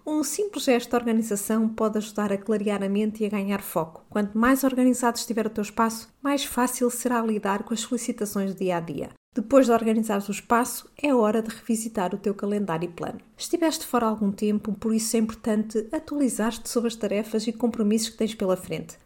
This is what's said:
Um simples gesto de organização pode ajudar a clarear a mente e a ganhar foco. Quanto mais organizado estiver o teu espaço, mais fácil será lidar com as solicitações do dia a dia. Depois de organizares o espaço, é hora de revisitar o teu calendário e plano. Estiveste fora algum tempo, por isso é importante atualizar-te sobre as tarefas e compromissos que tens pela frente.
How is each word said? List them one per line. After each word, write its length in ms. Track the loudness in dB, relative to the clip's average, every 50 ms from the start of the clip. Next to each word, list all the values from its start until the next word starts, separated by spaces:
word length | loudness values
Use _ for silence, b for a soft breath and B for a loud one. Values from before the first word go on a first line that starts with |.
| -6
Um 160 | -2 0 0 0
simples 400 | 0 0 -2 -2 -2 -2 -2 0
gesto 280 | 2 2 2 2 0
de 40 | -2
organização 720 | 0 0 2 0 0 0 0 -2 -4 -2 0 0 0 0 0
pode 300 | 0 0 0 0 0 -2
ajudar 320 | -4 -4 -4 -2 -2 0
a 80 | -2 -2
clarear 460 | -2 -2 -2 0 0 0 -2 0 0
a 40 | 0
mente 360 | 0 0 0 0 -2 -2 -4
e 20 |
a 40 | -2
ganhar 300 | -2 -2 -2 -2 -2 -4
foco. 440 | -4 -4 -2 -2 -2 -4 -6 -18 -12 -4
Quanto 300 | -2 -2 0 0 2 2
mais 240 | 4 6 6 6 4
organizado 560 | 2 4 4 4 4 4 4 2 0 0 0
estiver 280 | -4 -4 -2 -2 -2
o 40 | -2
teu 120 | -2 -4 -4
espaço, 460 | -4 0 0 0 0 0 -4 -10 -16 _ _ -2
mais 220 | 0 0 0 0
fácil 440 | -2 0 0 0 0 0 2 0 0
será 320 | 0 0 -2 0 0 0
lidar 440 | 2 0 0 0 0 -2 -2 -2 -2
com 100 | -4 -4
as 60 | -4
solicitações 760 | -4 -2 -4 -4 -2 -2 -4 -2 -2 -2 -2 -2 -2 -2 -2
do 40 | -2
dia 160 | 0 0 0
a 40 | 0
dia. 300 | -2 -4 -6 -6 -6 -8 -10 _ _ _ -4
Depois 320 | -4 2 6 8 8 8
de 60 | 8 6
organizares 560 | 4 4 2 2 2 2 0 0 -2 -2 -4
o 40 | -6
espaço, 560 | -6 0 2 2 2 2 2 -2 -8 -12 -14 _
é 180 | -2 0 2 4
hora 280 | 4 4 4 4 2 0
de 120 | -4 -6
revisitar 600 | -8 -4 -2 -2 -2 -2 -4 -4 -2 -2 -2 -2
o 40 | -2
teu 160 | -2 -4 -4
calendário 520 | -2 -2 -2 0 0 0 0 -2 -2 -2
e 40 | -4
plano. 300 | -6 -6 -8 -8 -8 -10 -14 _ _
Estiveste 480 | -12 -8 -4 -2 2 2 2 0 0 -4
fora 220 | -2 0 2 2
algum 260 | 2 0 0 0 0 0
tempo, 400 | 0 0 0 0 0 0 -4 -6
por 220 | -4 -2 0 0
isso 200 | 0 0 2 2
é 40 | 2
importante 680 | 0 0 -2 -4 -2 0 0 0 0 -2 -2 -4 -4 -2 -4
atualizar-te 760 | -6 -6 -4 -2 0 0 0 0 0 -2 -2 -4 -6 -6 -4
sobre 180 | -2 0 0 -2
as 80 | -4
tarefas 500 | -2 -4 -2 0 -2 -2 -2 -2 -4 -2
e 60 | -2 -4
compromissos 560 | -2 0 0 0 2 2 2 2 2 0 -2
que 80 | -4
tens 180 | -4 -4 -4 -2
pela 220 | -2 0 0 0
frente. 400 | 0 -2 -6 -8 -8 -8 -10 -16 -16 -8